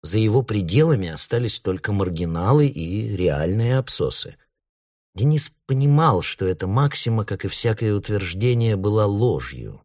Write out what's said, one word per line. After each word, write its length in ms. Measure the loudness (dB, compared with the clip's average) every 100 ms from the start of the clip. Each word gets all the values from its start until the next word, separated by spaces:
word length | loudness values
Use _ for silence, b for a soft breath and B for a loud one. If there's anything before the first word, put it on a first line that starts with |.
За 160 | 0 2
его 240 | 4 2
пределами 680 | 0 -4 0 2 4 2 0
остались 500 | -2 -2 -2 -2 -2
только 320 | -4 -4 -2
маргиналы 760 | 0 0 -2 -4 -2 2 4 2
и 500 | 0 -6 -6 -4 0
реальные 600 | 0 0 0 0 0 0
абсосы. 600 | 0 -2 0 -2 -6 -10 _ _ _ _ _ _ _
Денис 380 | -2 0 2 0 _ -4
понимал, 560 | 0 4 4 4 2
что 240 | -2 -4 -2
эта 180 | -2 -2
максима, 580 | 0 0 0 -2 -2
как 220 | -4 -6 -2
и 20 |
всякое 460 | 0 0 0 0
утверждение, 840 | -2 -2 -4 -4 -2 0 2 2 0
была 300 | 0 2 2
ложью. 800 | 2 0 0 -6 -12 -14 -16